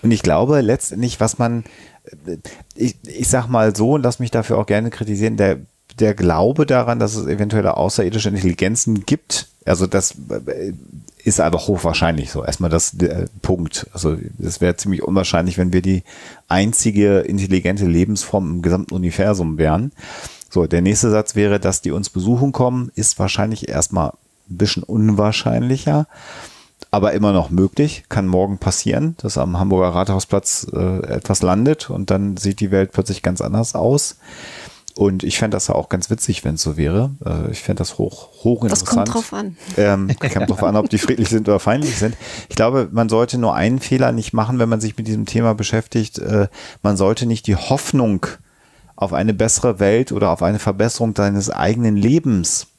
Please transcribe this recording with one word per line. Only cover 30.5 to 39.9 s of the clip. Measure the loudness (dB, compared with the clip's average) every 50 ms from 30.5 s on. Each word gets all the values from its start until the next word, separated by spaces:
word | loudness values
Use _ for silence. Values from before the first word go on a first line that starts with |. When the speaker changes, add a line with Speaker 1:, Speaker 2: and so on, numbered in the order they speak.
| -4 -4 -6 -6 -4
Speaker 1:
äh, | -2 0 0 0 -2 -4
etwas | -4 -4 -6 -2 -2 0 2
landet | 2 2 4 4 4 2 2 0 -2 -8
und | -6 -6 -2 0
dann | 0 0 0 -2 -4
sieht | -2 -2 -4 -2 -2
die | -2 0
Welt | 2 2 2 2 0
plötzlich | -4 -2 -2 -4 -2
ganz | -2 -4 -2 -2
anders | -4 -2 0 -2 -2 -2 -2
aus. | 0 2 2 2 2 0 -4 -8 _ -20 -20 -20 -20 -18 -18 -18 -18 -18 -20 -20 -20 _ -20 _
Und | 0 2 2 2 0 -4
ich | -4 -2
fänd | 0 0 0 0
das | -2 -2
ja | -2 -2
auch | -2 -2
ganz | -2 -4 -4 -2 -4
witzig, | -4 -4 -2 -4 -4 -2 -2
wenn's | -4 -4 -2
so | -4 -4 -2
wäre. | 0 0 2 2 0 0 -2 -4 -6 -6
Äh, | -4 -4 -2 -4 -4
ich | -6 -6
fänd | -4 -4 -4 -4
das | -4 -6 -4
hoch, | -4 -4 -4 -4 -12 -20 -20 -20 -2 0
hochinteressant. | 0 2 2 0 0 0 0
Speaker 2:
Das | 0 0 0
kommt | 0 0 0 -2
drauf | -4 -4 -4 -8
an. | -8 -8 -8 -10 -12 -14 -6 0
Speaker 1:
Ähm, | 2 2 4